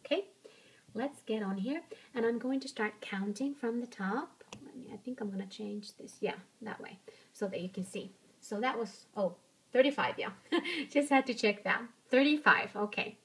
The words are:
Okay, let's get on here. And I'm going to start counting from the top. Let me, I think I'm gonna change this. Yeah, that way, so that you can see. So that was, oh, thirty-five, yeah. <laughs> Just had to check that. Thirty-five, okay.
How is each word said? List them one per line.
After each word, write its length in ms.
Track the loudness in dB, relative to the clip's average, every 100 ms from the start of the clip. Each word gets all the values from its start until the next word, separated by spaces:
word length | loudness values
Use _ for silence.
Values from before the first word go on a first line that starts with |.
| -2
Okay, 220 | 0 0 -12 -20 -20 -20 -20 -12
let's 280 | -6 -6 -6
get 200 | -4 -4
on 140 | -2 -2
here. 240 | -2 -4 -6 -18 -10 -2
And 100 | 0
I'm 140 | 0
going 220 | 0 -2
to 80 | -4
start 320 | -4 -4 -4
counting 520 | -6 -4 -4 -2 -4
from 280 | -2 -2 -2
the 60 | -6
top. 540 | -4 -2 -2 -4 -12 -20 -18 -16
Let 120 | -16
me, 80 | -14
I 20 | -12
think 240 | -10 -6
I'm 120 | -6
gonna 140 | -6 -8
change 500 | -8 -8 -8 -10 -16
this. 180 | -18 -4
Yeah, 140 | -4 -4 -12 _
that 180 | -12 -10
way, 180 | -12 -16 -20 -20 -20
so 120 | -6 -4
that 100 | -2
you 80 | -6
can 180 | -6 -6
see. 280 | -8 -10 -14 _ _
So 220 | -8 -2
that 180 | 0 0
was, 260 | -4 -8 -10 -2
oh, 180 | 0 -2 _ _ _
thirty-five, 420 | 6 6 4 0 -2
yeah. 140 | -6 -8 0
<laughs> 120 | 0 0 -4 0
Just 200 | 2 6
had 160 | 6 4
to 80 |
check 320 | 2 2 2 0
that. 160 | -2 -2 -14 _
Thirty-five, 600 | 6 8 6 6 4 2
okay. 440 | -2 -2 -2 -6 -10